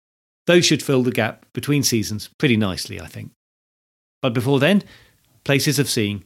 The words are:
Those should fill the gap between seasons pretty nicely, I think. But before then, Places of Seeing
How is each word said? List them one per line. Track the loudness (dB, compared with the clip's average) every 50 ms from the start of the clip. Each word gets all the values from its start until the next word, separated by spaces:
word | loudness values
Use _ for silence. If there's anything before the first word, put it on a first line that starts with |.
| _ _ _ _ _ _ _ _ _ 2
Those | 4 4 4
should | 4 0 0
fill | 0 0 0 2 2
the | 0
gap | 0 -2 -2 -4 -4 -8 _ _ -12
between | -8 -4 -2 0 0 0
seasons | 0 0 -2 -2 -2 -6 -8 -10 -12 _ -2
pretty | 0 2 2 2
nicely, | 2 0 -2 -6 -8 -10 -12 -14
I | -14
think. | -16 -16 -16 -18 -18 -20 _ _ _ _ _ _ _ _ _ _ _ _ _ _ _ _ _
But | -4 -2 -2
before | 0 0 2 2 2
then, | 4 4 4 2 0 -2 -10 -20 _ _ _ _ _ _ _ _ -2
Places | 0 0 0 2 0 0 0
of | 0 0
Seeing | 0 -2 -2 -2 -4 -6 -10